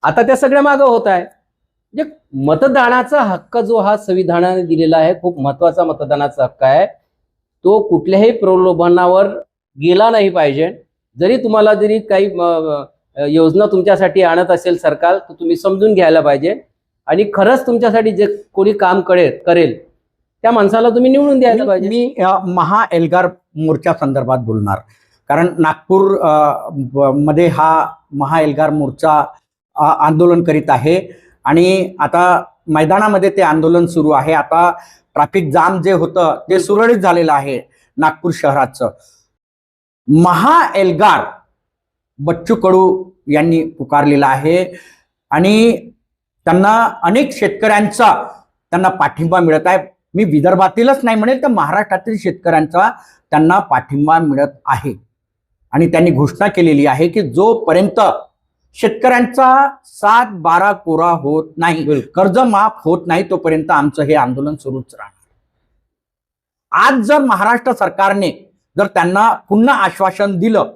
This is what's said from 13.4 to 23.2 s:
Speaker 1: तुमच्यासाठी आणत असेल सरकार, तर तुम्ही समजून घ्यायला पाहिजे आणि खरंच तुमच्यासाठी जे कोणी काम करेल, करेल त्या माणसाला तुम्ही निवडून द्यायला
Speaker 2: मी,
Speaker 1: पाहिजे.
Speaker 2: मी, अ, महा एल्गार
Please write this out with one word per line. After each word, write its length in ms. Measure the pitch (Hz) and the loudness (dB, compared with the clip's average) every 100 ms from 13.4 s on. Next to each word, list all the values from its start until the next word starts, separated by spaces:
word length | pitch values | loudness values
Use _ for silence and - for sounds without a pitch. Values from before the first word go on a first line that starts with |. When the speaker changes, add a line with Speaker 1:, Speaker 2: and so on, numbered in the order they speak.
| 165 165 208 | 2 4 2
Speaker 1:
तुमच्यासाठी 560 | 190 180 185 185 190 | 2 2 2 2 2
आणत 300 | 180 170 180 | 2 2 0
असेल 260 | 175 180 170 | 0 0 -2
सरकार, 400 | 165 147 170 190 | -2 0 0 0
तर 160 | - | -4
तुम्ही 220 | 160 170 170 | -10 -4 -2
समजून 380 | 196 190 214 | -2 0 2
घ्यायला 280 | 196 170 160 | 4 4 4
पाहिजे 400 | 147 139 156 240 - _ _ _ - | 2 0 -2 -6 -10 _ _ _ -4
आणि 260 | 165 208 | -2 0
खरंच 340 | - 196 262 262 | 0 2 2 0
तुमच्यासाठी 440 | 233 233 226 220 | 0 0 0 0
जे 260 | 185 202 208 - | 0 -2 -2 -8
कोणी 200 | - 196 | 0 0
काम 280 | 202 185 190 | 2 0 0
करेल, 360 | 185 180 156 - - | 2 2 2 0 0
करेल 480 | 175 151 110 - _ _ _ _ _ | 2 2 -2 -14 _ _ _ _ _
त्या 100 | 220 | -2
माणसाला 380 | 233 202 226 233 | 2 2 2 2
तुम्ही 220 | 226 254 | 2 2
निवडून 280 | 269 285 269 | 2 2 2
द्यायला 240 | 247 226 | 2 2
Speaker 2:
मी, 40 | 262 | 0
Speaker 1:
पाहिजे. 220 | 185 190 | -2 -2
Speaker 2:
मी, 240 | 233 240 - | -2 -4 -2
अ, 140 | 185 190 | -2 0
महा 480 | 185 180 160 202 226 | -2 -4 0 0 0
एल्गार 360 | 170 165 180 | -2 0 0